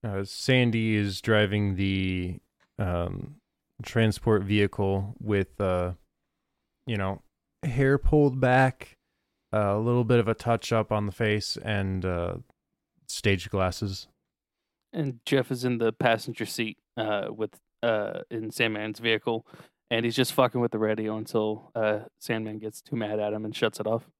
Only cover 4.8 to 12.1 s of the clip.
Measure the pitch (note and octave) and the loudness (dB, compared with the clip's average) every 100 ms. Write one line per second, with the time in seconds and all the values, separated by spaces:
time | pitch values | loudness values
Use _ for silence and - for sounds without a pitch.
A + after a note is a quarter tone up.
4.8 | G2 G2 G2+ - G#2+ G2+ F#2+ - G2 F2+ | 0 0 -4 -8 -2 0 0 -2 0 0
5.8 | F2+ F2 _ _ _ _ _ _ _ _ | -2 -6 _ _ _ _ _ _ _ _
6.8 | - G#2+ G2 G2 _ _ _ _ D#3+ A#2+ | -8 -4 -4 -6 _ _ _ _ -4 2
7.8 | C3+ C#3 - D3+ C#3+ C3 B2+ B2+ C3 - | 4 4 4 6 4 4 4 4 4 0
8.8 | - _ _ _ _ _ _ G#2+ G2+ G#2 | -16 _ _ _ _ _ _ 0 2 2
9.8 | A2+ A#2+ A2+ A#2+ G#2+ A2 A#2 A#2 - A#2 | 2 2 4 4 4 0 0 0 2 0
10.8 | A2 G#2+ G#2 F#2+ A2 G#2 - - - G#2 | 2 0 -2 -2 0 0 -2 -8 -4 -2
11.8 | G2 F#2+ F#2 | 0 -2 -2